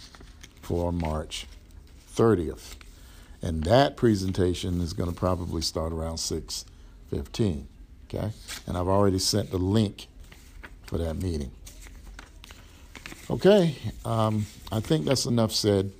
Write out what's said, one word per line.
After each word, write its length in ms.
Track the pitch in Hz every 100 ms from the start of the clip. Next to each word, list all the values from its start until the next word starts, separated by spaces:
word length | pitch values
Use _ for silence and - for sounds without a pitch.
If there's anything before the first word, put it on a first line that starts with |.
| - - - - - -
for 320 | - 87 87
March 540 | 87 80 78 80 - - - - - - - -
thirtieth. 680 | - 113 92 73 - - - - - - - - -
And 220 | 87 80
that 320 | 80 123 143 -
presentation 840 | 120 98 95 95 90 85 92 87
is 100 | 85
gonna 200 | 101 87
probably 500 | 85 92 90 85 85
start 300 | - 90 82
around 260 | 82 82 82
six 480 | - 82 - - - - - - -
fifteen, 580 | - - - 104 71 - - - - -
okay? 240 | 90 104 - - - -
And 100 | 90
I've 120 | 90
already 300 | 98 101 95
sent 320 | - 107 -
the 80 | 92
link 480 | 92 110 104 - - - - - - - - -
for 140 | - 82
that 160 | 82
meeting. 360 | 80 90 78 65 - - - - - - - - - - - - - - - - - -
Okay, 460 | 131 185 208 170 127 113 -
um, 420 | 113 113 110 107 104 - -
I 80 | 110
think 240 | - 160
that's 200 | 143 127
enough 280 | 131 117 110
said. 400 | - 107 98 98